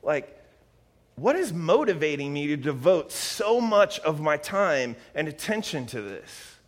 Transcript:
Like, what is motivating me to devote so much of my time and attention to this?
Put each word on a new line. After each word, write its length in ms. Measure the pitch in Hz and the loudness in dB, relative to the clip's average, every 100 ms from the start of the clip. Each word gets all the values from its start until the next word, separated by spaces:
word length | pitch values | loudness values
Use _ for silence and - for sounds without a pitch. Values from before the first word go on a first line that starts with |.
Like, 260 | - 151 131 - - _ _ _ _ _ _ - | 0 -2 -2 -20 -20 _ _ _ _ _ _ -4
what 180 | 165 | 0
is 160 | 330 330 | 0 -2
motivating 800 | 170 165 214 277 170 156 143 143 | -4 4 4 4 0 0 -2 -4
me 180 | 143 147 | -4 -2
to 100 | 147 | -2
devote 520 | 135 135 135 180 - | -2 2 4 4 2
so 480 | - - - 214 240 | -6 -6 -4 2 2
much 400 | 233 208 202 - | 4 4 4 2
of 200 | 156 151 | -2 0
my 160 | 151 147 | 0 0
time 600 | - 196 196 143 123 117 - | -2 0 2 2 0 -6 -10
and 140 | - 156 | -6 -4
attention 580 | 143 - 214 208 156 120 | -6 -4 -4 -4 -6 -6
to 160 | 123 | -8
this? 540 | 101 98 - - - - | -8 -12 -14 -20 -20 -20